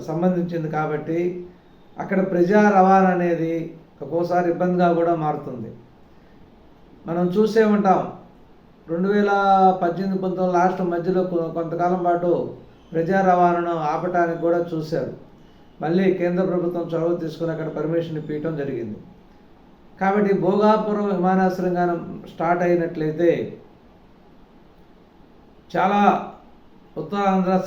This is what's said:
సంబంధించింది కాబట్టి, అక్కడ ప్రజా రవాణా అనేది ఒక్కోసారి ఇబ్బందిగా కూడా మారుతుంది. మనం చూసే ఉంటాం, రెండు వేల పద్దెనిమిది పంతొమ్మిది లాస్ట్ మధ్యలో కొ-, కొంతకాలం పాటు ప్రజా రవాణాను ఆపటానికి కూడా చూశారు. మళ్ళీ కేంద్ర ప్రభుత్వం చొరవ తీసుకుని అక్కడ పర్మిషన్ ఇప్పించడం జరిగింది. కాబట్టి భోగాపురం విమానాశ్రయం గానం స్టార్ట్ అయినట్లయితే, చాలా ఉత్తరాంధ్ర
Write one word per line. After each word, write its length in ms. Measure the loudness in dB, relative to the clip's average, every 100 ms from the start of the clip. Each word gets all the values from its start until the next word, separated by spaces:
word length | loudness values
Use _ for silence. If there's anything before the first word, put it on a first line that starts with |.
| -6
సంబంధించింది 640 | -2 0 0 -2 -4 -4
కాబట్టి, 760 | -4 -4 -4 -4 -2 -2 -6 -14 -20 _ -20 -20 -12
అక్కడ 320 | -4 -2 0
ప్రజా 380 | 2 4 4 6
రవాణా 400 | 6 6 6 4
అనేది 680 | 2 0 0 -2 -4 -6 -12 -20 -14
ఒక్కోసారి 500 | -6 -4 0 0 0
ఇబ్బందిగా 420 | 0 0 2 2
కూడా 220 | 2 2 0
మారుతుంది. 560 | -2 -4 -8 -12 -12 -16 -20 -20 -20 -20 -20 -20 -20 -20 -20 -20 -20 -16 -6
మనం 200 | -2 0
చూసే 360 | 2 2 4
ఉంటాం, 480 | 4 4 2 2 0 -12 -20 -20 -20 -20 -20 -20 -6
రెండు 200 | -2 0
వేల 200 | 2 2 2 4 6 6 4
పద్దెనిమిది 380 | -2 -2 -4 -2
పంతొమ్మిది 320 | -4 -2 0
లాస్ట్ 280 | 2 2 0
మధ్యలో 420 | -2 -2 -2 -2
కొ-, 300 | 0 -2 -4
కొంతకాలం 500 | -4 -6 -2 -2 0
పాటు 500 | 0 0 0 0 -2 -10 -20 -20 -8
ప్రజా 280 | -4 0 2
రవాణాను 500 | 4 4 4 2 -2
ఆపటానికి 720 | -4 -2 -4 -2 -2 -2 0
కూడా 240 | 0 0 -2
చూశారు. 400 | -6 -4 -6 -6 -10 -20 -20 -20 -20 -20 -8
మళ్ళీ 320 | -2 2 2
కేంద్ర 320 | 2 0 0 0
ప్రభుత్వం 440 | 0 -2 -4 -4
చొరవ 220 | -2 -2 -2
తీసుకుని 360 | -6 -6 -6
అక్కడ 160 | -6 -6
పర్మిషన్ 500 | -6 -2 -2 -2 -8
ఇప్పించడం 400 | -6 -6 -6 -6
జరిగింది. 400 | -6 -6 -8 -12 -16 -20 -20 -20 -20 -20 -20 -20 -20 -4
కాబట్టి 320 | 0 2 2
భోగాపురం 840 | 2 2 2 4 2 0 -2 -2 0
విమానాశ్రయం 640 | 2 2 2 0 -2 0
గానం 460 | 0 -2 -8 -14 -14
స్టార్ట్ 300 | -6 -2 0
అయినట్లయితే, 920 | 2 2 0 -4 -4 2 2 2 -2 -10 -20 -20 -20 -20 -20 -20 -20 -20 -20 -20 -20 -20 -20 -20 -20 -20 -20 -20 -20 -20 -8 -2
చాలా 540 | 0 4 4 2 -4 -16 -20 -20 -20 -20 -16 -12
ఉత్తరాంధ్ర 640 | -8 -2 0 2 2 0